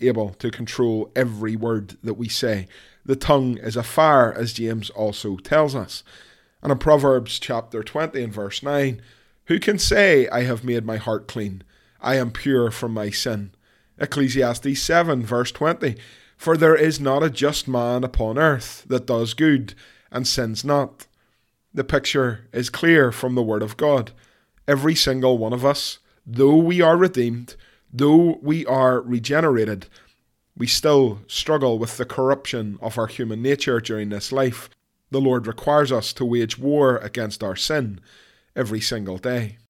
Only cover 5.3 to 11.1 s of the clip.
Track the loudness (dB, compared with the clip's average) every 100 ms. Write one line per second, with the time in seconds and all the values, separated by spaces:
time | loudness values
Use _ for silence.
5.3 | -8 0 2 2 -2 -8 -14 -18 -20 -20
6.3 | _ _ _ -2 0 4 4 6 2 0
7.3 | -10 -6 -8 -6 -10 -8 -6 -4 -4 -8
8.3 | -8 -10 -8 -4 -2 -2 -4 -14 _ _
9.3 | _ -4 -2 0 0 2 4 6 6 4
10.3 | 0 -2 -4 -4 -4 -4 -6 -4